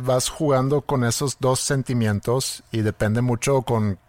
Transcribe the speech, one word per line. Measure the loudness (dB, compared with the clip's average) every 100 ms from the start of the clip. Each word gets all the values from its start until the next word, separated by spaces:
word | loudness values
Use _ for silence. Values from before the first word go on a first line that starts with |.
vas | 0 0 0
jugando | -2 0 2 2 0
con | 0 0
esos | 0 0 -4 -2
dos | 0 0
sentimientos | 0 -2 -2 0 0 0 0 -2 -2 -10 -6
y | -2
depende | -2 0 0 2
mucho | 0 0 0 0
con | 2 0 0 -4